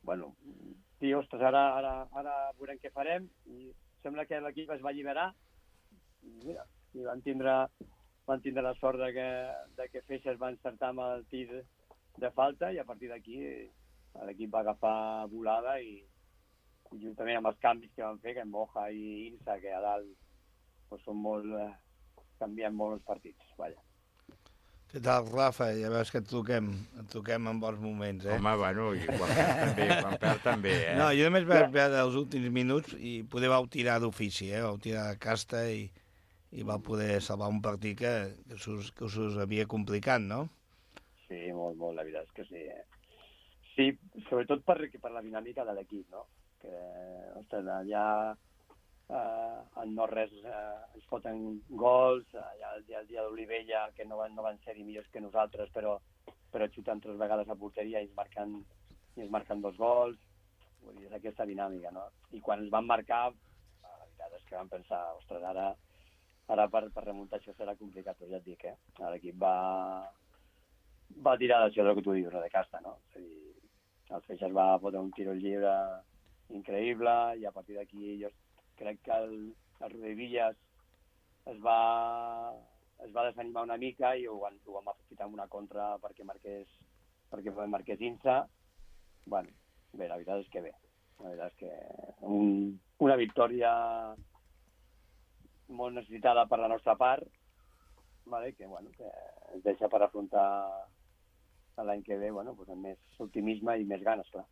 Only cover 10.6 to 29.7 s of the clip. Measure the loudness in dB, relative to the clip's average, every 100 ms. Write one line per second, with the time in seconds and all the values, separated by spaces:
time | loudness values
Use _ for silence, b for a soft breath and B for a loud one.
10.6 | -8 -4 -6 -4 -4 -6 -8 -10 -10 -12
11.6 | -14 _ _ -20 _ -6 -2 4 2 2
12.6 | -4 -4 -8 -10 -10 -12 -12 -10 -10 -10
13.6 | -14 _ _ _ _ -12 -12 -8 -2 0
14.6 | 0 2 2 2 -2 -4 -6 -2 2 2
15.6 | 2 -4 -6 -16 -20 _ _ _ _ _
16.6 | _ _ -18 -12 -12 -6 -2 2 2 4
17.6 | 2 2 -4 -8 -8 -6 -8 -8 -6 -6
18.6 | -4 -4 -6 -6 -8 -10 -12 -12 -6 -6
19.6 | -4 -2 -2 -2 -4 -20 -20 _ _ _
20.6 | _ _ _ -16 -8 -6 -4 -4 -4 -6
21.6 | -8 -10 _ _ -20 -20 _ _ -8 -4
22.6 | -4 -2 -2 -4 -6 -8 -8 -20 _ -12
23.6 | -10 -10 _ _ _ _ -20 b b b
24.6 | b b -12 -2 4 4 2 4 4 4
25.6 | 0 2 0 2 2 -2 -2 -4 0 0
26.6 | 0 -4 -8 -14 -10 -8 -2 -2 0 -2
27.6 | -2 -2 -4 -2 -2 -2 0 2 4 4
28.6 | 4 2 2 0 0 0 4 6 6 6
29.6 | 4